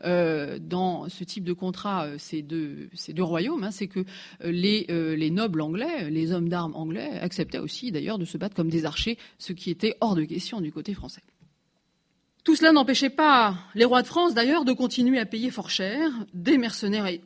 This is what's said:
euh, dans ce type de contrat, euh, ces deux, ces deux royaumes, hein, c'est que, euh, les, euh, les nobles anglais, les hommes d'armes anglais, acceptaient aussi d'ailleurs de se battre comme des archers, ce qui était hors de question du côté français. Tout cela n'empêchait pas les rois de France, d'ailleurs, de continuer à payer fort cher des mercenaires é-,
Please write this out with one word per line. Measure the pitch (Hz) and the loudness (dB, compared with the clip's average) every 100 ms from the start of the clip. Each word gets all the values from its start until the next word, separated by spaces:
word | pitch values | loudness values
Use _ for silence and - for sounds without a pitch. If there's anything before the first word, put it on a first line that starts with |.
euh, | 175 175 165 156 143 - | 0 2 2 0 -4 -8
dans | 160 180 185 165 160 | -6 -2 0 -2 -6
ce | - | -10
type | 180 214 | -10 -8
de | 175 | -6
contrat, | 175 185 180 208 190 151 | -4 -4 -6 -4 -4 -4
euh, | 143 | -8
ces | - 156 | -8 -8
deux, | 147 165 151 147 - | -6 -6 -6 -8 -14
ces | - - | -14 -10
deux | 156 | -4
royaumes, | 170 165 214 320 | -2 0 -2 -2
hein, | 196 | -4
c'est | - 190 | -6 -6
que, | 196 | -6
euh, | 185 - - - 170 | -6 -10 -18 -10 -4
les, | 175 190 214 - | 0 2 2 0
euh, | 170 160 | -2 0
les | 156 156 | 0 0
nobles | 175 226 160 | 0 0 -2
anglais, | 151 175 294 320 156 | -2 -4 -4 -4 -4
les | 156 160 | -2 0
hommes | 180 170 | 0 0
d'armes | 175 165 | -2 -4
anglais, | 156 160 160 - 254 | -6 -6 -6 -6 -6
acceptaient | 180 - 160 - | -6 -4 -4 -6
aussi | - - 247 | -8 -8 -6
d'ailleurs | 160 147 214 | -4 -4 -4
de | |
se | 165 156 | -6 -6
battre | 170 - | -6 -2
comme | 165 | 0
des | 165 156 | 0 -2
archers, | 147 214 233 - _ | -4 -4 -6 -10 _
ce | - | -12
qui | 175 - | -8 -6
était | 165 220 - | -2 -2 0
hors | - 180 | 0 2
de | |
question | 156 170 - 226 | 0 -4 -6 -6
du | 156 | -6
côté | 156 151 | -6 -8
français. | 196 151 - _ _ _ _ _ _ _ _ _ _ _ _ | -8 -10 -16 _ _ _ _ _ _ _ _ _ _ _ _
Tout | - 311 | 2 6
cela | 320 | 8
n'empêchait | 302 262 254 269 | 8 6 2 2
pas | - 311 269 214 180 - | 4 6 6 6 2 -6
les | 202 | 4
rois | 233 247 | 6 6
de | 247 | 4
France, | 339 349 | 2 4
d'ailleurs, | 233 233 330 | 4 4 4
de | 262 | 2
continuer | 247 254 - 247 262 | 2 0 2 4 4
à | 220 | 0
payer | 220 247 | -4 -4
fort | 240 190 | -4 -6
cher | - 190 247 320 240 208 | -4 -2 0 0 -2 -8
des | 180 175 285 | -4 4 4
mercenaires | 233 - 202 214 | 4 -2 0 0
é-, | 196 170 | 0 -4